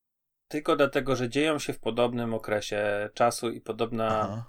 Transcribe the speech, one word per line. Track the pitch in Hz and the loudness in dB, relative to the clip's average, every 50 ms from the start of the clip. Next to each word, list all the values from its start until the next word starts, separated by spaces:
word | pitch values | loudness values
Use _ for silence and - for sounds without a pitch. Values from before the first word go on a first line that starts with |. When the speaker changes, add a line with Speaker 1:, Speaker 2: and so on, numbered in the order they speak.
| _ _ _ _ _ _ _ _ _ - | _ _ _ _ _ _ _ _ _ -6
Speaker 1:
tylko | - 151 151 175 160 | -6 -2 2 2 4
dlatego, | 143 143 139 - 143 123 135 131 | 4 4 4 2 0 0 0 0
że | 117 127 117 | 0 0 0
dzieją | 120 139 151 160 151 139 | 0 2 2 2 0 0
się | - - | -2 -6
w | 123 - | -6 -4
podobnym | - 117 113 120 120 120 120 120 120 113 113 | -4 -2 0 2 2 2 0 -2 -2 -2 -4
okresie | 110 - - 107 104 - - 107 104 104 104 104 104 104 104 - | -4 -2 0 -2 -2 -2 -2 -2 0 0 0 0 -2 -4 -4 0
czasu | - 120 120 113 - 123 113 | 2 2 2 2 0 -2 -4
i | - 120 | -4 -4
podobna, | - - 107 113 117 113 117 113 113 110 110 107 | -6 -6 -2 -2 -2 -2 0 0 0 2 2 0
Speaker 2:
Aha. | 104 98 104 117 117 | 0 -2 -4 -6 -4